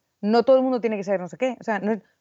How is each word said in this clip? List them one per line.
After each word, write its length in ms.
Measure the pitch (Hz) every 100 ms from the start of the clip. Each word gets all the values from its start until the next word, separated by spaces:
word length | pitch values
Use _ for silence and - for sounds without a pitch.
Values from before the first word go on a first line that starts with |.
| _ _
no 220 | 202 233
todo 120 | 233 262
el 80 |
mundo 160 | 262 247
tiene 160 | 220 214
que 80 |
ser 160 | 190 190
no 80 | 180
sé 100 | 170
qué, 200 | 254 240
o 40 |
sea, 160 | - 202
no 120 | 202
es, 100 | 214 - _